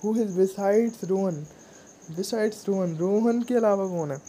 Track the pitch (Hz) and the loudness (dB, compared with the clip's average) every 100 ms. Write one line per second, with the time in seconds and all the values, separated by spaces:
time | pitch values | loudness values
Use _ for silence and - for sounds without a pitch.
0 | 208 226 214 180 190 196 196 208 233 226 | -2 0 0 2 0 2 2 4 2 -2
1 | 175 190 190 151 151 - - - - - | -2 0 0 -2 -8 -18 -20 -20 -20 -20
2 | - 160 202 226 214 214 - 196 180 160 | -12 -8 -4 -2 -2 -2 -4 -2 -2 -2
3 | 180 208 233 233 240 247 220 202 190 175 | 0 2 2 2 0 2 2 2 0 -2
4 | 151 135 | -4 -6